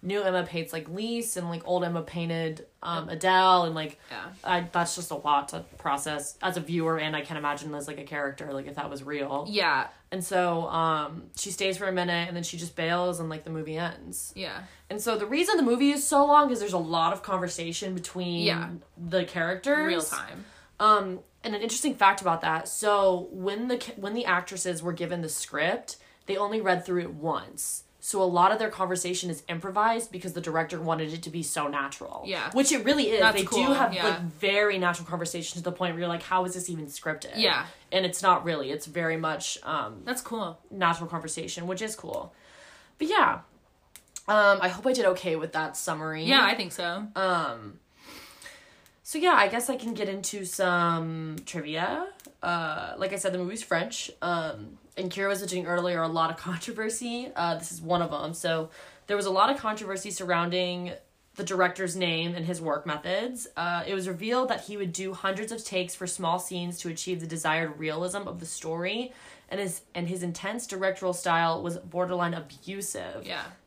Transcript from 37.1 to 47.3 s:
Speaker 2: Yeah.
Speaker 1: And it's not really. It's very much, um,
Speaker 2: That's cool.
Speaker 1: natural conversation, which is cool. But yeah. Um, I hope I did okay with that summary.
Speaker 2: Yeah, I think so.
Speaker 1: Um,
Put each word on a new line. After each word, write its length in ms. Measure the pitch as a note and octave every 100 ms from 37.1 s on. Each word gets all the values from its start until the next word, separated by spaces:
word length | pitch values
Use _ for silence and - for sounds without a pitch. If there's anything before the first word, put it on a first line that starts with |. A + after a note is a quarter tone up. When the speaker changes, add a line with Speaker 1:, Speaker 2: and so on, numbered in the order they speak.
| D3+ - G#3+
Speaker 2:
Yeah. 280 | G#3 C#3+ D3 - -
Speaker 1:
And 120 | F#3
it's 180 | F3+ F3+
not 220 | F#3+ F3+
really. 260 | E3+ D#3 C3+
It's 140 | D3+
very 320 | D#3+ E3+ E3 D#3+
much, 420 | D#3+ D3+ - -
um, 400 | - D3+ G#2+ A2
Speaker 2:
That's 160 | - B3
cool. 380 | - A3+ F#3 E3 -
Speaker 1:
natural 380 | G3+ F3 E3+ E3+
conversation, 580 | E3+ D#3+ E3 D#3+ - F3
which 140 | F#3
is 160 | A3 G#3+
cool. 380 | - - - - - - - - - _
But 100 | D#4
yeah. 300 | G#4 C4 - - _ _ _ _ - _ - -
Um, 300 | G#3+ G#3 G3
I 80 | F#3
hope 180 | F3+ C4
I 60 |
did 140 | B3 G3
okay 300 | F3+ F3+ D#3+
with 160 | D#3+
that 220 | D#3 D#3 -
summary. 480 | - D#3+ D#3 D#3
Speaker 2:
Yeah, 200 | E3 C4+
I 100 | G#3
think 180 | A3+ F#3
so. 340 | - F3 F#3 G#3+ F#3
Speaker 1:
Um, 640 | F#3+